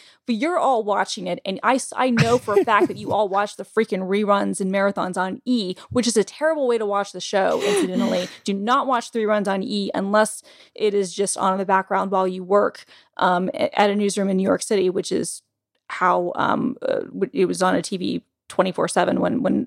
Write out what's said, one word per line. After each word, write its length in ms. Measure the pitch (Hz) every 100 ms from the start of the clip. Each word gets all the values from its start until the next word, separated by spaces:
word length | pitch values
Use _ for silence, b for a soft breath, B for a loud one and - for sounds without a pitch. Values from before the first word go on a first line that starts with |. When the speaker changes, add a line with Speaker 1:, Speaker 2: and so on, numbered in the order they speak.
| b b
Speaker 1:
"But 120 | - 220
you're 200 | 302 359
all 280 | 262 240
watching 420 | 208 202 196 - 180
it, 140 | 175
and 140 | 202 190
I 100 | 220
s-, 180 | 262 - -
I 140 | 262
know 280 | 233 226 247
for 160 | 233
a 100 | 202
fact 220 | 285 208 277
that 100 | 208
you 160 | 196
all 160 | 196 208
watch 280 | 196 208 -
the 80 |
freaking 420 | - - 220 190 185
reruns 540 | 196 208 202 202 185
and 120 | 190
marathons 440 | 196 196 196 185 185
on 260 | 185 -
E, 300 | - 247 185 185 B
which 160 | 247 233
is 100 | 220
a 60 |
terrible 460 | 190 - 302 311 254
way 100 | 233
to 80 | 208
watch 240 | 202 196
the 100 | 185
show, 400 | - 208 - -
incidentally. 680 | 403 403 285 180 - 180 180 -
Speaker 2:
<laughs> 80 |
Speaker 1:
Do 100 | -
not 320 | 196 208 269 -
watch 240 | 233 -
the 80 | 233
reruns 300 | 214 214 202
on 160 | 196
E 260 | 185 202 196
unless 500 | - 98 107 - - b b b -
it 180 | 214
is 180 | 202 185
just 240 | 196 - -
on 180 | 190
in 40 | 190
the 60 | 190
background 460 | 190 185 190 190
while 160 | 190 185
you 160 | 185
work, 400 | 180 202 202 - - b b -
um, 340 | 180 180 185
a-, 240 | - - -
at 140 | 208
a 60 | 202
newsroom 320 | 202 196 196
in 80 | 185
New 80 |
York 180 | 190 180
City," 280 | - 208 185
which 200 | 190 -
is 320 | 190 175 - - _ _ _ -
how, 420 | - 185 180 175 -
um, 400 | - 214 - -
uh, 180 | - -
w-, 300 | - 185 -
it 140 | - 180
was 160 | 175
on 120 | 185
a 80 | 180
T 140 | - 185
V 260 | - - - _ -
twenty-four 380 | - 185 - 160
seven 340 | - 180 -
when, 220 | 180 -
when, 240 | 180 202